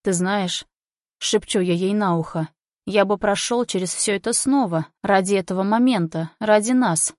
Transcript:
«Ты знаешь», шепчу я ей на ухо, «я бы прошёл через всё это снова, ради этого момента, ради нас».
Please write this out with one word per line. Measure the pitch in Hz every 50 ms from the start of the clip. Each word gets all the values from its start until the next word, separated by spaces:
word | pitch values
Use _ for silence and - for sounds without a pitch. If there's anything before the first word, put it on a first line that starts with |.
«Ты | _ 196 185
знаешь», | 170 180 185 202 208 190 175 - - - _ _ _ _ _ _ _ _ _ _
шепчу | _ - - - 214 - - - 202
я | 185 180 170
ей | 170 185 190 202
на | 214 208 185 170
ухо, | 165 160 - - 165 160 - _ _ _ _ _ _ _
«я | - 190 208 196
бы | 196 208
прошёл | 196 - 208 196 - - - 240 240 240
через | - - 185 185 175 -
всё | - - - 202
это | - - 220
снова, | 240 - - 262 277 285 254 190 170 160 156 - _ _ -
ради | - 196 190 190 190 202
этого | 190 180 - 185 185 190
момента, | 202 214 233 247 262 247 190 165 165 - 160 160 160 _ _
ради | 220 214 214 214 208 233
нас». | 254 254 254 202 165 - - - -